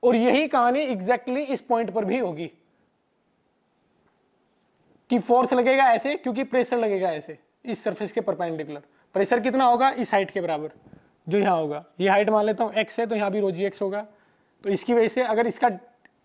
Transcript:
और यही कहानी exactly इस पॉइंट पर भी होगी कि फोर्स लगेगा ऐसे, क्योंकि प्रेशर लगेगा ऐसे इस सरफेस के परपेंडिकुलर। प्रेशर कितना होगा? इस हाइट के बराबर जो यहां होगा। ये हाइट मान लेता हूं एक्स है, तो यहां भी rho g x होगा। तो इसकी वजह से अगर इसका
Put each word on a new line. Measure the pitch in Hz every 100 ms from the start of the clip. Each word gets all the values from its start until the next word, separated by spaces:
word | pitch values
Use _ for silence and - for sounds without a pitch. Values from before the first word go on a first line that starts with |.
और | 240 233
यही | 240 254 302
कहानी | 277 240 254 294
exactly | 220 185 240 254 254
इस | 285 269
पॉइंट | - 233 226
पर | 190
भी | 202 240
होगी | 208 156 165 _ _ _ _ _ _ _ _ _ _ _ _ _ _ _ _ _ _ _ _ _ _ _ _ _ _
कि | 247
फोर्स | 180 247 247
लगेगा | 254 247 262
ऐसे, | 262 226 269
क्योंकि | 294 254 233
प्रेशर | 269 254 247 240
लगेगा | 220 196 185
ऐसे | 156 151 151 _ _
इस | 254 220
सरफेस | - - 208
के | -
परपेंडिकुलर। | 214 165 175 160 151 147 - _ _
प्रेशर | - 196 240
कितना | 226 262
होगा? | 254 240 269
इस | 262 233
हाइट | 208 190
के | 202
बराबर | 175 151 156 - - - _ _ -
जो | 196
यहां | 196 175
होगा। | 156 147 147 _
ये | 190
हाइट | 196 208
मान | 214
लेता | 208 214
हूं | 226
एक्स | 208 214 -
है, | 226
तो |
यहां | 220 202
भी | 202
rho | 196
g | 175 196
x | 190
होगा। | 196 202 208 _ _ _ _ _
तो | 202
इसकी | 196 -
वजह | 240 226
से | 226
अगर | 247 220 233
इसका | - 247 185 - _ _ _